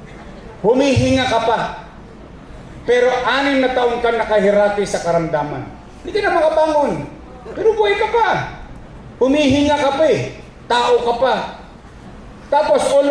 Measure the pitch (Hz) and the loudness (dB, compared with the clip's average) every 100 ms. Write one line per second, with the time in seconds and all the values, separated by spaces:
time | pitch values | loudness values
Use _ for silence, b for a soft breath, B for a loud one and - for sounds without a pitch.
0 | - - - - - - 190 254 277 240 | -20 -18 -18 -18 -18 -4 0 2 4 2
1 | 254 262 254 226 226 220 - - - - | 2 2 2 0 0 0 -2 -10 -16 -20
2 | - - - - - - - - - 247 | -20 -20 -20 -20 -20 -18 -18 -8 0 2
3 | 247 254 254 262 277 269 254 254 240 233 | 4 2 0 0 2 2 2 2 0 2
4 | 233 226 214 214 196 202 208 202 196 196 | 0 0 2 2 4 4 4 2 -2 -2
5 | 170 170 160 156 147 139 123 - - - | 0 0 0 -2 -2 -6 -10 -14 -18 -16
6 | - 403 403 359 311 311 311 294 269 156 | -6 -2 0 2 4 4 2 2 0 -2
7 | 127 - - - - - 440 427 415 415 | -8 -14 -18 -18 -12 -2 2 2 2 0
8 | 440 466 403 - - - - - - - | 0 2 2 0 -4 -10 -16 -16 -18 -18
9 | - - 254 294 285 277 285 294 269 277 | -16 -2 2 4 4 4 2 2 0 2
10 | 311 - 104 - - - - 240 233 240 | 2 2 -2 -10 -18 -14 -2 0 2 2
11 | 233 233 262 208 - - - - - - | 2 0 0 0 -4 -12 -18 -20 -20 -20
12 | - - - - - 285 311 277 - 277 | -20 -18 -18 -20 -2 0 2 2 4 2
13 | 285 | 2